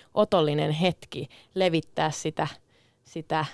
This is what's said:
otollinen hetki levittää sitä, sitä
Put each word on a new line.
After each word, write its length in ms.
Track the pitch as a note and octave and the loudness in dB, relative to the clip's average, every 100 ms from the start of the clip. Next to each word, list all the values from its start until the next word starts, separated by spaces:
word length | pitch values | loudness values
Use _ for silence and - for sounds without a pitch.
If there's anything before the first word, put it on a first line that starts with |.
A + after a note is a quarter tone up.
| - | -4
otollinen 560 | - D#3 F#3 D3+ D3 D3+ | 0 4 4 2 2 0
hetki 580 | D3+ F#3 - - - - - _ | 0 0 -2 -10 -10 -10 -14 _
levittää 560 | F#3+ F#3 E3 - - D#3 | 0 2 2 -2 -2 -2
sitä, 360 | - D#3 D#3 D3+ - _ _ _ _ | -2 -6 -4 -4 -6 _ _ _ _
sitä 400 | _ E3 - D#3+ D3 | _ -14 -4 -4 -4